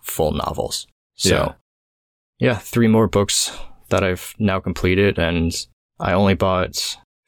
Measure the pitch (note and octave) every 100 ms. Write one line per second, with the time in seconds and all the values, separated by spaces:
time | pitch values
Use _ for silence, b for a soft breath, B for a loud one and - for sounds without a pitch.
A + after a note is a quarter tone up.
0 | - - D#2 D#2 - D#2 - - - _
1 | _ - F#2+ D#2 D2+ - _ _ _ _
2 | _ _ _ - B2+ A#2 - A#2+ A2+ A2
3 | A2 G2+ G2+ - - - B B - F#2+
4 | F#2 F2+ - - G#2 F#2+ G2 F2 F2+ F#2
5 | G2+ F2+ E2+ E2+ E2 - - _ _ -
6 | - F#2 G2+ F#2 F#2+ F#2 F2 - - -
7 | _ _